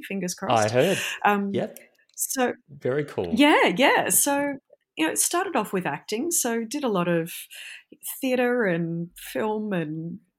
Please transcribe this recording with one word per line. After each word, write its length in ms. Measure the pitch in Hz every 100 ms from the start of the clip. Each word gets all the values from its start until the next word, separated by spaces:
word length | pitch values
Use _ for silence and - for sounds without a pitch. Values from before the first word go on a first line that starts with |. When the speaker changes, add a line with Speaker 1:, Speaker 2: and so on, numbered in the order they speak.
| -
Speaker 1:
fingers 260 | 196 180
crossed. 400 | - 190 117 107
Speaker 2:
I 0 |
heard. 240 | 123 180 180 - - 208
Speaker 1:
Um, 260 | 208 202
Speaker 2:
Yep. 240 | 196 - - - _ _ -
Speaker 1:
so 380 | - 269 247 - _
Speaker 2:
Very 340 | 143 - 143
cool. 300 | 147 - 92
Speaker 1:
Yeah, 400 | 226 294 453 294 180
yeah. 320 | 294 494 -
So, 520 | - 285 285 285 277 _ _ _ -
you 80 | 320
know, 60 |
it 80 | -
started 380 | - 349 381 269
off 160 | 202
with 120 | 190 170
acting. 460 | 147 - 214 339
So 320 | - 240 233
did 220 | 226 294 262
a 40 |
lot 200 | 190 175
of 240 | 170 170 - - - - - _ - - -
theatre 420 | 262 254 247 247
and 460 | 202 170 165 170 170 -
film 560 | - - 214 214 214
and 460 | 180 151 160 165 180 _